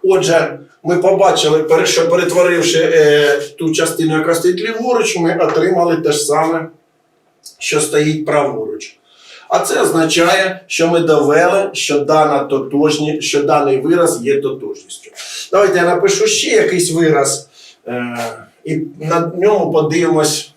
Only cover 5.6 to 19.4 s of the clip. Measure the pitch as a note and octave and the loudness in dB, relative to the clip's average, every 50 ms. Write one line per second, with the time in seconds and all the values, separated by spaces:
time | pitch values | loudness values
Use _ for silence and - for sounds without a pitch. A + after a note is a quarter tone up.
5.6 | F3 F#3 F#3 F3 F3 E3+ E3 D#3+ D#3+ D#3 D3 D3 - - D3 D#3 D#3+ E3 E3 E3 | 0 2 2 2 2 0 0 0 0 -2 -2 -2 -2 0 0 0 0 0 -2 -4
6.6 | D#3+ D#3+ - _ _ _ _ _ _ _ _ _ _ _ _ _ _ - - _ | -6 -8 -14 _ _ _ _ _ _ _ _ _ _ _ _ _ _ -20 -18 _
7.6 | - - D3 D3 D3+ - - D3 D3+ D#3 D#3 D#3 - D#3 D3+ D3 C#3+ C#3 - - | -8 -4 -2 -2 -2 0 0 0 0 2 0 -2 -2 0 0 0 0 0 -2 -6
8.6 | - - - - - - - _ _ _ _ _ - - - - - - - - | -8 -8 -10 -12 -14 -18 -20 _ _ _ _ _ -20 -20 -20 -20 -8 -2 -2 -2
9.6 | - - - - - - D#3 E3 D#3+ D#3+ E3+ E3+ E3+ F3 F#3 F#3+ G3 F#3 F#3 - | 0 0 -2 0 0 0 2 0 0 0 2 2 2 2 2 0 0 -2 -4 -8
10.6 | - _ - - E3 E3 E3+ E3+ E3 D#3+ D#3 D3 C#3+ C#3 D3 D#3+ F3 F#3 G3 G3 | -10 _ -2 0 0 2 2 0 2 2 2 2 2 2 2 2 2 2 2 0
11.6 | G3 - - - - - C#3+ C#3+ C#3+ D3 D#3 D#3 D3+ D3+ C#3+ C#3 C#3 - C#3 C3 | -2 -2 -6 -8 -4 -2 -2 -2 0 2 2 2 2 2 0 -2 -2 -2 -4 -4
12.6 | - - - C#3+ D3+ D3+ D3+ D3+ D3+ D3+ D#3 D3+ - - - C#3+ C#3+ D3 D3 D3 | -4 -2 -2 0 0 0 0 0 -2 -4 -4 -4 -6 -2 -2 -2 0 2 0 2
13.6 | C#3+ C#3 C3+ C3 B2+ D#3+ E3 F3 E3+ D#3+ - A#2+ A#2+ C3+ C#3 C#3 C#3+ C3+ - - | 2 2 0 0 0 0 2 2 2 0 0 -4 -2 -2 -2 0 -2 -4 -6 -6
14.6 | - - - - - - - - - - - - - - - - - - - F#3+ | -10 -12 -12 -14 -14 -20 -20 -20 -20 -20 -20 -18 -16 -14 -14 -14 -10 -2 2 2
15.6 | G#3 F#3 - F3 F3 F3 - F3+ G3 F#3+ - - A3 A3 - - - - A#3 G#3+ | 2 4 2 2 2 2 0 2 2 0 2 2 0 0 0 -2 -2 0 2 2
16.6 | - F3+ F3+ F3 - - D#3+ E3 E3 D#3 D3 C#3 C#3 C3+ - - - _ _ - | 2 2 0 -2 -2 -2 0 0 2 2 2 2 0 -2 -4 -6 -10 _ _ -20
17.6 | - - - _ _ - A#2+ B2 B2 A#2+ A#2+ A#2+ A#2 A2+ A2 - - - _ _ | -20 -20 -20 _ _ -10 -8 -8 -8 -8 -8 -8 -8 -8 -10 -12 -20 -20 _ _
18.6 | _ D3+ E3 D#3+ - C#3+ - - D3+ D#3+ E3+ E3+ E3+ E3 - F3+ | _ -6 -6 -6 -6 -8 -12 -10 -4 -2 -2 0 -2 -4 -4 0